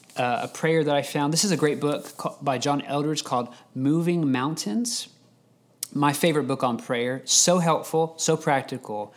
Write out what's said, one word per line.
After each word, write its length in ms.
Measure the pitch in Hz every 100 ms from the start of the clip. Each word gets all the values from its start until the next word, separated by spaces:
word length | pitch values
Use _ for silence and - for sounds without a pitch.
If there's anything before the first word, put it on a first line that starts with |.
| _ -
uh, 240 | 123 120
a 60 | 120
prayer 340 | - 160 165
that 120 | 151
I 80 | 143
found. 320 | 135 151 143
This 100 | 165
is 60 | 208
a 60 | 156
great 240 | 151 -
book 360 | 143 - - -
ca-, 200 | - -
by 160 | 139 123
John 240 | 143 143
Eldredge 420 | - 143 151 147
called 240 | - 123 120 - -
Moving 580 | 131 135 165 170 175 143
Mountains. 760 | 127 143 165 208 226 240 - - _ _ _ _ _ _ - -
My 200 | 143 143
favorite 320 | 143 175 147
book 180 | 123 135
on 160 | 123 117
prayer. 420 | - 120 123 131
So 340 | - - 175 180
helpful, 560 | 165 151 - 160 160 -
so 200 | - 156
practical. 760 | 156 135 131 127 - 104 104